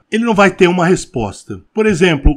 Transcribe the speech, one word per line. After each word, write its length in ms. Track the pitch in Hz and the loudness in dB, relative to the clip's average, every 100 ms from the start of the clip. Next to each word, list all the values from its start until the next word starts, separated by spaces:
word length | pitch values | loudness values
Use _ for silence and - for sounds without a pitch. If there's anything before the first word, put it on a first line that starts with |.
| - | -8
ele 120 | 220 | -4
não 80 | 233 | -2
vai 160 | 196 196 | 0 0
ter 200 | - 175 | 2 0
uma 180 | 180 170 | 2 0
resposta. 720 | 180 - 127 104 - - 95 _ | 0 -4 -8 -8 -10 -16 -18 _
Por 100 | 214 214 | -2 0
exemplo, 440 | 160 180 143 147 | 2 0 2 0